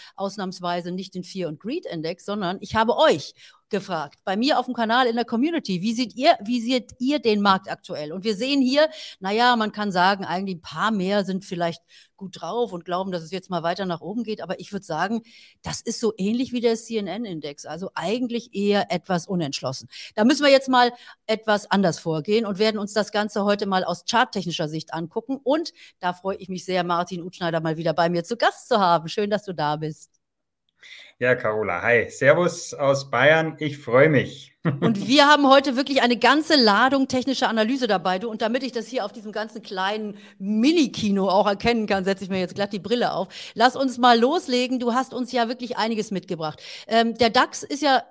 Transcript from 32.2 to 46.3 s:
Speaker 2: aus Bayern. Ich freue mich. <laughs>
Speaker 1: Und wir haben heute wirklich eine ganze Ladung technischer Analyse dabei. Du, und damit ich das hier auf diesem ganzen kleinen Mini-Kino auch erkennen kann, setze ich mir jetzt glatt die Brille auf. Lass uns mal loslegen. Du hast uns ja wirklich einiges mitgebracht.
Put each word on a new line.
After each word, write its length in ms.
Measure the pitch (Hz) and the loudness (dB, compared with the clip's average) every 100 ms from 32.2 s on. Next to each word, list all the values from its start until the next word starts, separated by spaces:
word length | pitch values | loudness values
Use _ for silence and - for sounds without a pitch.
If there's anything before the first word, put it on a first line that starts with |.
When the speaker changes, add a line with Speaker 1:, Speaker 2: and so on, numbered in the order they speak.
| 135 160 175 170 - 156 | 4 4 2 -2 -10 -2
Speaker 2:
aus 340 | 139 135 - | 0 0 0
Bayern. 460 | 120 139 160 160 156 | 2 6 4 2 -4
Ich 220 | 151 135 | -6 -6
freue 280 | - 123 156 | 2 6 6
mich. 460 | 135 104 - - _ | 6 2 -6 -20 _
<laughs> 0 | |
Speaker 1:
Und 440 | 165 - 180 202 196 | -4 0 0 0 4
wir 180 | 285 285 | 6 8
haben 240 | 294 277 | 8 8
heute 260 | 269 277 240 | 6 6 0
wirklich 280 | 277 262 | 0 2
eine 160 | 240 226 | 2 4
ganze 360 | 233 285 302 302 | 4 4 4 4
Ladung 520 | 220 202 254 277 262 | 6 4 4 2 0
technischer 420 | 254 247 254 226 | 0 -2 0 0
Analyse 380 | 226 220 269 247 | 2 0 0 0
dabei. 320 | 185 185 185 | 0 0 -2
Du, 100 | 233 | -4
und 140 | 214 | -4
damit 180 | 220 247 | -2 -2
ich 100 | 254 | -4
das 140 | 233 220 | -8 -6
hier 180 | 254 | -6
auf 80 | 302 | -6
diesem 200 | 247 208 | -10 -10
ganzen 320 | 208 220 220 | -8 -8 -12
kleinen 560 | - 190 190 214 214 196 - - | -10 -4 -4 -4 -6 -12 -18 -10
Mini-Kino 880 | 196 214 262 339 240 - 214 196 190 | -2 2 4 4 2 0 0 2 2
auch 200 | 190 208 | 4 2
erkennen 400 | 202 233 233 208 | 2 0 0 0
kann, 160 | 196 | -2
setze 220 | 185 190 185 | 0 -2 -4
ich 40 | |
mir 100 | 190 | -4
jetzt 140 | 180 | -4
glatt 180 | - 202 | -4 -6
die 80 | 202 | -6
Brille 340 | 185 240 175 | -4 -2 0
auf. 160 | - 185 - - - | -2 -6 -10 -14 2
Lass 200 | 247 254 | 2 4
uns 220 | 269 233 | -2 2
mal 220 | 247 233 | 6 6
loslegen. 600 | 247 339 339 247 254 254 | 4 2 0 -2 0 -2
Du 140 | 240 | 0
hast 220 | 240 254 254 | -2 -2 -6
uns 160 | 247 | -4
ja 160 | 254 233 | -2 -2
wirklich 300 | 247 240 - | -4 -8 -4
einiges 340 | 220 220 208 | -2 -2 -4
mitgebracht. 500 | 185 - | -6 -6